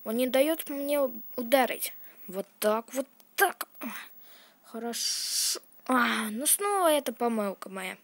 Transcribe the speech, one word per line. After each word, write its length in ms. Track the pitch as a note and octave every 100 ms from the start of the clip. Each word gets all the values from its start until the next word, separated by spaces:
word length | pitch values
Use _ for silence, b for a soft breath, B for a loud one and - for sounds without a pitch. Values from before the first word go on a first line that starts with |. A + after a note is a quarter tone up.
Он 140 | - A3+
не 100 | B3+
даёт 400 | B3+ C#4+ D#4+ -
мне 300 | C#4+ C#4+ D4 C4+ A#3 - -
ударить. 580 | A#3 C4+ B3 C#3+ - - B B -
Вот 200 | F#3 G3 _
так, 340 | G#3+ G#3+ A3+
вот 140 | B3+ C4+ _ _ -
так. 320 | G4 - - - B3+ B B - B B B B -
Хорошо. 960 | A3+ A#3 A3+ - - - - - - - - -
А, 420 | B3+ A#3 A3+ A3
ну 160 | G#3+ D4
снова 440 | - G4+ G4+ E4+
эта 220 | D4+ C#4
помылка 560 | A3+ A#3+ A3+ G3+ F#3 -
моя. 280 | F#3+ F#3 G3+